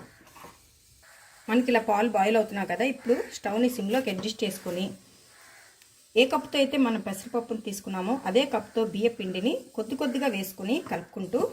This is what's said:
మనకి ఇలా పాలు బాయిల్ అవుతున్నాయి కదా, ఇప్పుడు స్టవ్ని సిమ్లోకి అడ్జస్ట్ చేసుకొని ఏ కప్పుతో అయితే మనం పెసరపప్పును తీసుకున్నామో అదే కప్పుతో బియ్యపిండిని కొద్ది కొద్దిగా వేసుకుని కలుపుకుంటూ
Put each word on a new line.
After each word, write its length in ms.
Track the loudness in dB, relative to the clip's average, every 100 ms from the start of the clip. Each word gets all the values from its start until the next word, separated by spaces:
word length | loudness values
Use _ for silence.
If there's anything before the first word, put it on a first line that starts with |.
| -20 -20 -20 -20 -20 -20 _ _ _ _ -20 -20 -20 -14 2
మనకి 200 | 2 4
ఇలా 80 | 4 4
పాలు 180 | 2 4 4
బాయిల్ 200 | 4 4
అవుతున్నాయి 320 | 2 -2 -2
కదా, 140 | 0 0
ఇప్పుడు 220 | -2 0 0 0 -8
స్టవ్ని 320 | -4 2 2 0
సిమ్లోకి 340 | -2 0 0
అడ్జస్ట్ 300 | -4 -6 -4 -4
చేసుకొని 420 | -4 -6 -4 -4 -8 -18 -20 -20 -20 -20 -20 -20 _ -20 _ _ 4
ఏ 40 | 4
కప్పుతో 240 | 2 0 2
అయితే 160 | 2 4 2
మనం 160 | 2 -4
పెసరపప్పును 540 | -8 -4 -4 -2 -6 -6
తీసుకున్నామో 480 | -10 -6 -4 -2 -2 2
అదే 140 | 2 2
కప్పుతో 280 | 0 -2 0 0
బియ్యపిండిని 580 | 2 0 0 -4 0 0 0 -4 -8
కొద్ది 200 | -6 -2
కొద్దిగా 280 | -2 0 0 0
వేసుకుని 400 | -4 -6 -2 -2 -2
కలుపుకుంటూ 480 | -6 -6 -8 -4 0 0